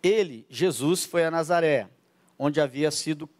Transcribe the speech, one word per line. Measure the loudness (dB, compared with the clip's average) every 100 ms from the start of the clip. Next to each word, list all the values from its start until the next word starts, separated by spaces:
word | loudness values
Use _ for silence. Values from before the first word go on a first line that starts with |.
Ele, | 4 2 0 -6 -14
Jesus, | -2 -2 0 0 0
foi | -2 0 0
a |
Nazaré, | 0 0 2 4 2 -2 _ _ _ _ _
onde | -2 0
havia | 0 0 -2
sido | -2 -4 -6 -10